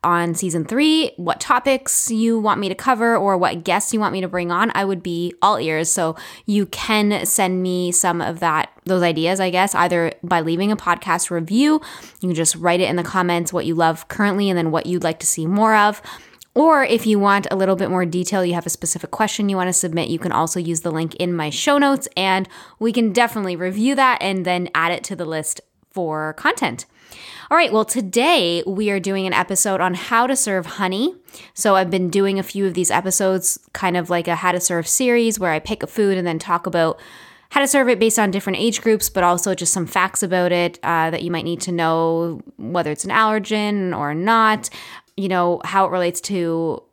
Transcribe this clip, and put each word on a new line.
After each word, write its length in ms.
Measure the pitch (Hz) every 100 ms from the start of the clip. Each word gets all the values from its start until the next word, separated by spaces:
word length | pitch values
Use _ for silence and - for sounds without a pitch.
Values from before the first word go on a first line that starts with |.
on 320 | - 175 170
season 300 | 170 190 165
three, 480 | 160 240 302 311 311 -
what 240 | 175 -
topics 680 | - 247 262 262 262 - -
you 300 | 226 226 226
want 180 | 214 196
me 120 | 202
to 40 |
cover 440 | 185 - 240 233 233
or 200 | 202 190
what 280 | 180 170 160
guests 280 | 180 -
you 60 | 220
want 140 | 208
me 80 | 190
to 80 | 185
bring 200 | 180 175
on, 220 | 175 220
I 120 | - 196
would 180 | 185
be 300 | 175 170 175 -
all 180 | 196 208
ears. 320 | 160 156 165
So 240 | - 165 160 - - -
you 220 | 208 190
can 580 | - - 214 208 208 -
send 360 | - 190 185
me 300 | 185 180 180
some 300 | 175 180 170
of 180 | 151 165
that, 300 | 170 156 - _ -
those 160 | 185
ideas, 400 | 175 160 165 190
I 80 | 190
guess, 260 | 180 196 -
either 380 | 175 175 165 -
by 160 | 175 170
leaving 320 | 160 170 202
a 60 | 214
podcast 520 | - 170 - 175 -
review. 520 | 175 165 214 294 311 - - - -
You 80 | 180
can 40 |
just 220 | 165 165 165
write 240 | 175 175
it 100 | 185
in 60 | 180
the 80 |
comments 480 | 175 185 175 175 170
what 140 | 185 -
you 100 | 165
love 320 | 165 165 -
currently 420 | - 208 196 202
and 80 | 180
then 140 | 160
what 140 | 160 -
you'd 180 | 175
like 160 | 165 165
to 80 | -
see 180 | - 160
more 300 | 202 220 214
of. 260 | 208 208 - - - - - -
Or 300 | 311 302 262
if 200 | 220 220
you 140 | 208
want 280 | 202 196 -
a 60 | 196
little 180 | 190 190
bit 140 | 196
more 160 | 185 175
detail, 400 | 175 180 202 180
you 80 |
have 120 | 170 170
a 40 |
specific 420 | - 165 - -
question 380 | - 214 - 202
you 80 | 190
wanna 160 | 180
submit, 340 | 180 180 165 160
you 100 | 165
can 140 | 180
also 300 | - 160 185
use 180 | 170 165
the 120 | 175
link 220 | 160 160 -
in 200 | 175 170
my 140 | 151
show 280 | - - 285
notes 300 | 277 269 - -
and 320 | 190 190 190 - - _
we 140 | 226
can 180 | 233 226
definitely 460 | 190 233 226 190 175
review 380 | 180 190 233 277
that 240 | 262 247
and 240 | 190 190 175
then 240 | 180 175
add 200 | - 165
it 100 | 175
to 120 | - 190
the 80 | 165
list 340 | 160 156 - _ _ _
for 400 | - 165 156 156 151
content. 500 | - 277 190 117 - _ - - - - -
All 80 | 311
right, 160 | 330
well, 100 | 220
today 800 | 220 247 196 226 277 339 175 170 175
we 240 | 196 214
are 80 | 196
doing 260 | 185 196 190
an 80 |
episode 480 | 143 180 190 208 190
on 140 | 185 180
how 320 | - 233 247
to 80 | 262
serve 320 | - 190 165
honey. 480 | - 190 190 285 370 - - - -
So 200 | 220 190
I've 140 | 180
been 220 | 185 180
doing 260 | 196 196 196
a 60 |
few 240 | 190 196 196
of 80 | 180
these 160 | 175
episodes, 640 | 147 190 185 190 190 175 - _
kind 240 | - 190 175
of 140 | 170
like 160 | 175 170
a 80 | 165
how 160 | 180
to 80 | 180
serve 280 | - 170 165
series 520 | - 254 240 226 208
where 120 | 185
I 60 | 156
pick 240 | - 214
a 60 | -
food 280 | - 202 190
and 120 | 180
then 100 | 160
talk 300 | - 175 180
about 320 | 170 165 - - - - - _
how 100 | 294
to 80 | 277
serve 220 | - 240
it 80 | -
based 220 | 220 220
on 100 | 208
different 300 | 190 202 190
age 240 | 226 -
groups, 260 | 226 220 -
but 140 | -
also 320 | 175 175 202 180
just 180 | 165
some 140 | 190 165
facts 340 | 202 185 -
about 300 | 190 180 180
it, 260 | 175 175 170
uh, 260 | - 165 160
that 140 | 165
you 80 | 175
might 140 | 170 170
need 160 | 170
to 100 | 185
know, 720 | 175 165 165 165 165 170 165 - -
whether 340 | - 175 156
it's 120 | 151
an 60 | 190
allergen 880 | 214 220 214 196 214 208 208 185 170
or 160 | 143
not, 560 | 151 190 226 220 214 - - - - _ -
you 100 | 190
know, 320 | 180 175 175 -
how 200 | 196 190
it 60 |
relates 300 | 185 175 175
to 640 | - 196 170 165 165 - _